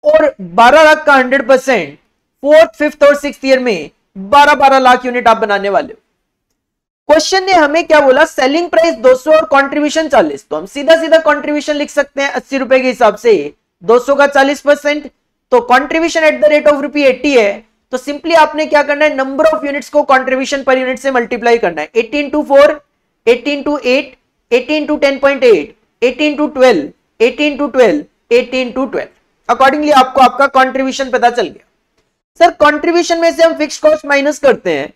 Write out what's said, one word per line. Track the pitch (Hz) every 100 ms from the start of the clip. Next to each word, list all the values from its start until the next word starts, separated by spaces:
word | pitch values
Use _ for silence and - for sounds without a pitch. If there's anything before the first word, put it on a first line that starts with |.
और | 302 311 302 -
बारह | 185 175 233 285
लाख | 311 311 311
का |
हंड्रेड | 277 254 277 233
परसेंट | 262 - 226 151 147 _ _ _ _
फोर्थ, | 277 302 330 _
फिफ्थ | 294 -
और | 285 285
सिक्स्थ | 285 - 269
ईयर | 262
में | 247 185 147 _ _ -
बारह, | 196 277 294
बारह | 294 277 269
लाख | 254 254 254
यूनिट | 247 233
आप | 220
बनाने | 220 202 196
वाले | 185 135
हो। | - _ _ _ _ _ _ _ _ _ _ -
क्वेश्चन | 302 311 381
ने | 381
हमें | 370 294 311 330
क्या | 311
बोला, | 277 262 320
सेलिंग | - 269 294 349
प्राइस | 339 330 254
दो | 247 254
सौ | 302
और | 311 320
कंट्रीब्यूशन | 277 277 302 294 311 320
चालीस। | 247 160 139 _
तो | 151
हम | 180
सीधा | 277 285 330
सीधा | 320 320
कंट्रीब्यूशन | 311 294 302 294 285
लिख | 294 285
सकते | - 277 -
हैं | 277
अस्सी | 269 - 269
रुपए | 262 262
के | 254
हिसाब | 233 226 196
से, | 240 196 147 _ _ _
दो | 175 240
सौ | 240 277
का | 285
चालीस | 285 277 285
परसेंट, | 269 285 294 294 294 _ _ _ _
तो | 247 240
contribution | 254 277 320 330 330
at | 311 294
the | 302
rate | 302 302
of | 285
rupee | 277 294 277
eighty | 254 294 269
है, | 208 202 _ _ _
तो | 254
simply | 277 285 320 330
आपने | 302 302 311
क्या | 294
करना | 285 285 302
है, | 269
number | 269 269 311
of | 311 285
units | 285 -
को | 294 285
contribution | 262 254 262 269 277 269
per | 262
unit | 254 254
से | 277
मल्टीप्लाई | 262 233 240 233 233
करना | 196 160
है। | 151
eighty | - 220 294
into | 285 294 240
four, | 277 294 302 _ _ _ _ -
eighty | 247 285 285
into | 285 294 247
eight, | 262 262 _ _ _ _
eighty | 240 247 302
into | 294 302
ten | 277 277
point | 277 277
eight, | 247 190 147 _ _ _
eighty | 240 254 302
into | 294 294
twelve, | 262 254 190 139 _ _ _
eighty | 233 247 294
into | 277 285
twelve, | 262 233 151 - _ _
eighty | 240 247 254 254
into | 233 262
twelve। | 170 123 _ _ _ -
Accordingly | 240 269 302 302
आपको | 277 262 269
आपका | 254 254 269
कॉन्ट्रीब्यूशन | 269 262 262 269 262 269
पता | 247 240
चल | 240 180
गया। | 107 _ _ _ _ _ _ _ _
सर, | 339
कॉन्ट्रीब्यूशन | 339 294 294 330 339 349 330
में | 330
से | 330
हम | 330 320
फिक्स्ड | 302 -
कॉस्ट | 302 311 285
माइनस | 285 277 302
करते | 277 202 185 147
हैं। | 139